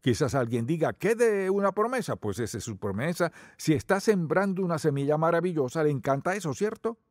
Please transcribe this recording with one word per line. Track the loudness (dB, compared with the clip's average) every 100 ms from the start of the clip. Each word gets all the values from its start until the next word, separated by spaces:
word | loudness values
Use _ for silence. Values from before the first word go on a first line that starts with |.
Quizás | 2 2 2 0
alguien | 0 -2 -2
diga, | 0 0
"¿Qué | 0 -2 2
de | 2 2 0
una | 2 0
promesa?". | 0 -2 -2 -4 -4
Pues | -4 -4
esa | -4 -6
es | -8
su | -6
promesa. | -4 -2 -4 0 -2 -4 -20 _
Si | 0
está | 0 2 0
sembrando | 2 2 2 0 0 0
una | -2 0
semilla | 0 0 0 2
maravillosa, | 4 2 0 0 -2 0 0
le |
encanta | 0 0 0 0 -2
eso, | -4
¿cierto? | -2 -4 -4 -8 -8 _